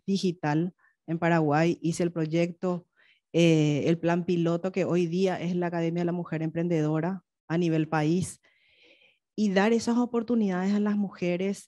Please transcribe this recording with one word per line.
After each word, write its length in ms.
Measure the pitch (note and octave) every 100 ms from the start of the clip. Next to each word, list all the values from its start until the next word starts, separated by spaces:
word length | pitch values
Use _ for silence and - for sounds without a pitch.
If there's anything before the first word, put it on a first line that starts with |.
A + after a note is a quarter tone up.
| -
digital 640 | G3 F#3+ E3+ D3+ D3+ F3 - _ _ -
en 140 | E3
Paraguay. 580 | E3+ E3+ D#3 C#3+ E3+ -
Hice 180 | D#3+ E3
el 100 | F3
proyecto, 760 | F3 D#3 E3 F3 F3 F#3 F3 - _ _ _ _
eh, 520 | - E3+ D#3+ D3+ D3 C3
el 140 | E3+
plan 260 | E3+ F3 F3
piloto 460 | F3 E3 E3+ F#3
que 140 | F#3 D#3
hoy 200 | E3+ F3
día 340 | F3 F#3+ F3+
es 160 | E3+ F3+
la 120 | F3
Academia 340 | E3+ E3 E3+
de 40 | F3
la 80 |
Mujer 280 | F3 E3+ D#3
Emprendedora 800 | D#3+ E3 E3+ E3 D3+ D#3 E3 F#3+ - _ -
a 120 | E3
nivel 280 | F3 D#3+ D#3
país. 540 | D#3+ D3+ F3 F3 - _ _ _ _ _ _ _ _ _ -
Y 160 | G#3+
dar 200 | F#3+ G#3
esas 260 | A#3 A3+ A#3
oportunidades 760 | B3 A#3 - A#3+ G#3 F3+ F#3+
a 60 | G#3
las 160 | G#3 G#3
mujeres 720 | G3 - F3+ F3 F#3+ G3+